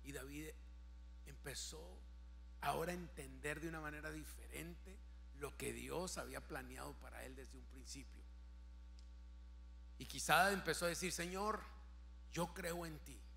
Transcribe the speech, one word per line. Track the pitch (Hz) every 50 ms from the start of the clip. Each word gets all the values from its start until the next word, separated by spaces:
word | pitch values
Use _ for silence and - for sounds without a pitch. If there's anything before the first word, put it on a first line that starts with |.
| -
Y | 139
David | 139 139 131 139 143 147 156 156 - - - - - - - - - - - - - - -
empezó | - 143 - - 147 131 - - - - 156 165 180 180 - - - - - - - - - - - - -
ahora | - - 143 143 160 170
a | 175
entender | 180 175 160 - - 143 135 135 131 131 147 151 156
de | 156 170
una | 165 160
manera | 156 151 151 151 151 156
diferente | 156 156 151 147 - - - - 131 139 151 170 175 - - 190 190 - - - - - - - - 135
lo | 143 135 131 -
que | 139 120 117
Dios | 120 120 131 135 156 180 185 - -
había | 131 123 131 135
planeado | - - 160 143 131 127 131 131 131 143 143 -
para | - 127 127 110 120
él | 127 131
desde | 127 131 123 - 131
un | 123
principio. | - - 135 131 - - - - - - - - - - - - - - - - - - - - - - - - - - - - - - - - - - - - - - - - - - -
Y | 131
quizá | - - 139 131 - 151 160 180 196
empezó | 202 190 165 156 156 - 175
a | 170
decir: | 165 - 180 185
"Señor, | 156 - 170 175 180 190 202 214 214 202 165 - - - - - - - - - - - - -
yo | - - 170 170 -
creo | - 185 170 170 175 170
en | 165 156 151
ti. | - - 139 131 - - -